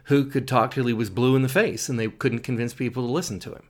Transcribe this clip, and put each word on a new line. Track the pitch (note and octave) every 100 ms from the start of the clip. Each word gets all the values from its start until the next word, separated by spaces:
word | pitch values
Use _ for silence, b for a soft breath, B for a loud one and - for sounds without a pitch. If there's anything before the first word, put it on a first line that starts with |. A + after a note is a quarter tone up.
who | - C#3+ C#3
could | C#3 B2+
talk | B2+ A2+
till | C#3 A#2+
he |
was | A2+ G#2
blue | F#2 B2+
in | C3
the | C3
face, | F3+ F3+ A2 -
and | A#2
they | A2
couldn't | - C3 A#2
convince | - A#2 A#2+
people | - B2 B2+ A#2+
to |
listen | D3+ - F#2+
to | -
him | -